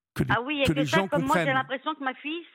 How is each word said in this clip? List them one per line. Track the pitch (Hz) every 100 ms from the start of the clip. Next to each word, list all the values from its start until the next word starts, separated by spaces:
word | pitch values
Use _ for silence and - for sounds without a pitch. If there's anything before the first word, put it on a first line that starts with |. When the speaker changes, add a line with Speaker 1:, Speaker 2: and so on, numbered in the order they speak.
| _
Speaker 1:
que | -
les, | 135
Speaker 2:
Ah | 220
oui, | 254
il | 294
y |
a | 269
Speaker 1:
que |
Speaker 2:
que | 151
Speaker 1:
les | 147
Speaker 2:
ça, | 165
Speaker 1:
gens | 196
Speaker 2:
comme | 190
moi, | -
j'ai | 185
Speaker 1:
comprennent. | 165 262
Speaker 2:
l'impression | 269 - 302 302
que |
ma | 269
fille, | 254 294 339 320